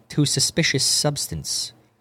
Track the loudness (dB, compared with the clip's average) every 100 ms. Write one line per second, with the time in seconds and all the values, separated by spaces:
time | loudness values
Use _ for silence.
0 | -6 0 2 2 0 0 0 2 2 2
1 | 0 -2 -4 -6 -6 -6 -6 -10 _ _